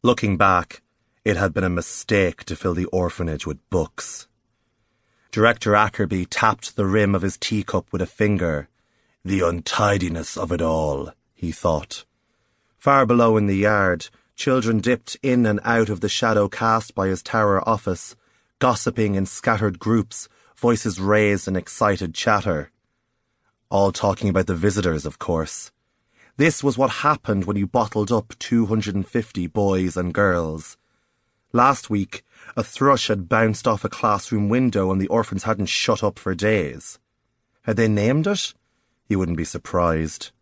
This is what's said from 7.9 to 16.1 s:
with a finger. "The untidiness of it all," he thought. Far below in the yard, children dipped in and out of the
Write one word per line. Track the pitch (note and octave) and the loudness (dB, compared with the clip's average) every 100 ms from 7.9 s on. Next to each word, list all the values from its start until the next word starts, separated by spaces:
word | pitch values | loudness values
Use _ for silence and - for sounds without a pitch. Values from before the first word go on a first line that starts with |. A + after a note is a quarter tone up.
with | F#2 | -6
a | F2+ - | -6 0
finger. | G#2+ G2 E2+ D2 D2 _ _ _ _ _ | 0 2 0 -2 -6 _ _ _ _ _
"The | F#2 F#2+ | -4 0
untidiness | F2 E2+ - - G#2 G2+ F2 E2 D#2 - | 0 -2 -4 0 2 2 -2 -4 -8 -8
of | D#2+ | -4
it | E2+ | -2
all," | E2 D#2+ D2+ C#2 C#2+ - _ | 0 0 -2 -4 -8 -14 _
he | _ F2 | _ -8
thought. | D#2 F2 D#2 - - - _ _ _ _ _ _ _ | -2 0 0 -4 -16 -18 _ _ _ _ _ _ _
Far | - C#3 A#2+ | 2 4 6
below | A#2+ A#2 A2 | 4 6 4
in | G2+ | 2
the | G2 | 2
yard, | G#2 G#2 G2 E2+ - _ _ - | 2 4 2 0 -6 _ _ -6
children | - C3 A2+ A2 | 0 0 2 0
dipped | G#2+ A#2 - - | 2 -2 -2 -6
in | C#3 B2 A2+ | 0 2 2
and | G#2 | 0
out | - A#2 G#2+ | 0 2 2
of | G2 | 0
the | G2+ | -2